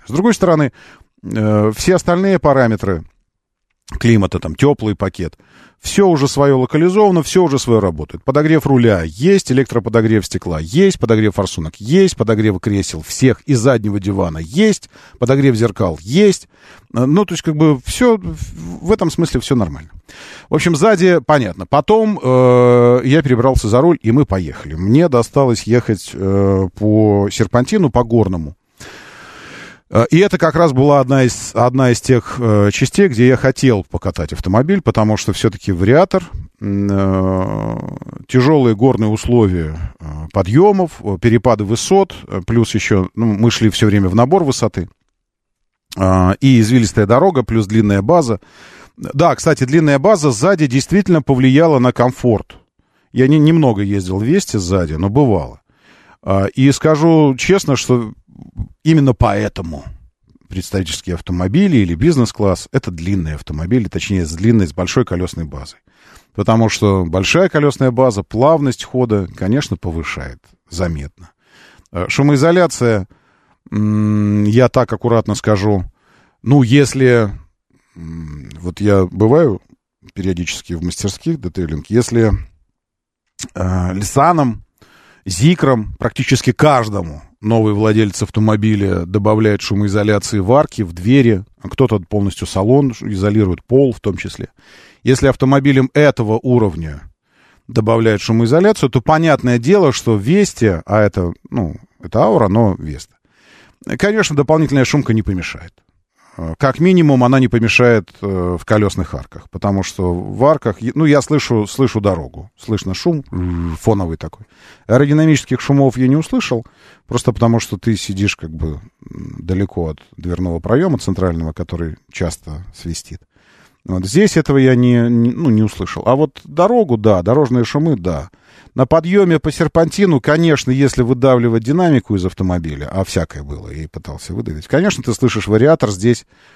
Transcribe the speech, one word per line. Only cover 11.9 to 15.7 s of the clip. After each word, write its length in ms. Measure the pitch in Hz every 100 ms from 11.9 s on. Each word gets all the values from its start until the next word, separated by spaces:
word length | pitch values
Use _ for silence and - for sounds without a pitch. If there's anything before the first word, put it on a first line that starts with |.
| 185 190 -
подогрев 420 | 110 107 107 92
кресел 420 | 110 101 - 80
всех 400 | - - 127 107
и 120 | -
заднего 460 | 127 113 107 104 101
дивана 380 | 95 95 87 80
есть, 500 | 80 156 214 - - - - -
подогрев 360 | 120 139 135
зеркал 440 | 110 113